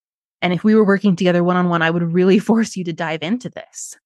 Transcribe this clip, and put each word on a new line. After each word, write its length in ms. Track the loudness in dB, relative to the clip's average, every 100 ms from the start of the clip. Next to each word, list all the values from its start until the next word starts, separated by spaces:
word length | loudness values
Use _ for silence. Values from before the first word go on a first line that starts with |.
| _ _ _ -8
And 100 | -4
if 100 | -2
we 120 | 2 4
were 100 | 4
working 300 | 2 2 2
together 280 | 2 2
one-on-one, 380 | 2 0 0 0
I 80 | 0
would 240 | -2 -2
really 240 | 0 2 2
<laughs> 100 | 2
force 260 | 0 -2 -6
you 80 |
to 100 | -8
dive 300 | -6 -6 -6
into 260 | -6 -6 -8
this, 480 | -16 -18 -18 -20 -20